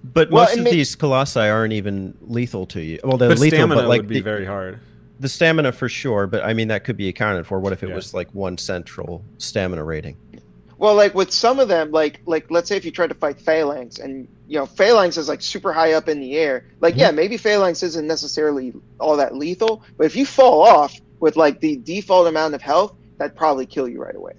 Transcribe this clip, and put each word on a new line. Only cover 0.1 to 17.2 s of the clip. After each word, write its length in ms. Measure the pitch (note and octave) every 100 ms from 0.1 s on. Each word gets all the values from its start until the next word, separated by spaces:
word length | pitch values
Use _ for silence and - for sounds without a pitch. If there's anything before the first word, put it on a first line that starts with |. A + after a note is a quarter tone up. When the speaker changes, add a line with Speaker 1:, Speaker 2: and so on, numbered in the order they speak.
| E3 D#3+
Speaker 2:
Well, 140 | F3+
Speaker 1:
most 80 | A3
Speaker 2:
and 80 | A#3
Speaker 1:
of 40 |
Speaker 2:
ma- 60 | A#3+
Speaker 1:
these 260 | F3+ C#3 -
colossi 440 | D3 C3 C#3 B2
aren't 320 | G#2+ G#2+ A2
even 420 | G#2+ G2+ G2 F#2+ -
lethal 440 | - A#2 B2 G2+ F#2
to 140 | F#2
you. 180 | D#2+ D#2+
Well, 120 | C3 C3
they're 100 | A#2+
Speaker 3:
But 100 | A#2+
Speaker 1:
lethal, 200 | D3+ D#3
Speaker 3:
stamina 240 | A2 A#2
Speaker 1:
but, 60 | A#2
like, 120 | A#2+
Speaker 3:
would 80 | G#2
be 80 | B2+
Speaker 1:
the, 60 |
Speaker 3:
very 240 | G#2 G#2 F#2+
hard. 340 | G2 F#2 G2+ - - - _
Speaker 1:
the 80 | C3
stamina 420 | - E3 D#3+ C#3
for 160 | - B2+
sure, 380 | - C#3 G#2 G2
but, 160 | A2
I 100 | -
mean, 120 | A2+ A2
that 140 | G#2+
could 120 | - G2+
be 100 | G2
accounted 380 | - G#2+ F#2 D#2+
for. 140 | F#2+
What 120 | G2
if 100 | F#2
it 60 | F#2+
Speaker 3:
Yeah. 40 | F2+
Speaker 1:
was, 160 | -
like, 200 | F#2+ F2
one 220 | G2 F#2+ F2+
central 640 | - F#2 E2 - F2+ E2+ G#2 _
stamina 460 | - A2 F#2 F2
rating? 320 | D2+ D#2+ D#2 - - - _ - _ -
Speaker 2:
Well, 160 | G#3
like, 200 | G#3 G3+
with 160 | F3+ F#3
some 280 | - A#3 C4
of 80 | B3
them, 220 | E3+ D3+
like, 300 | D#3 D3+ -
like, 260 | - D#3+ -
let's 160 | E3 E3+
say 80 | G3+
if 100 | F3
you 40 |
tried 180 | E3 E3
to 60 |
fight 240 | - D3+ C#3
Phalanx, 600 | - D#3 D3 C#3+ A#2+ -
and, 280 | C#3 C3+ B2+ _ -
you 100 | D3
know, 60 |
Phalanx 540 | C3+ - G3+ A3+ F#3 E3
is, 100 | D3+
like, 140 | C#3
super 320 | - G3 G3
high 180 | D#3+ D#3+
up 160 | D#3 D#3+
in 120 | D3
the 160 | C3 D3
air. 260 | D#3 B2+ - _
Like, 140 | E3
Speaker 1:
Mm-hmm. 60 | B2+
Speaker 2:
yeah, 100 | G#3
maybe 260 | D3+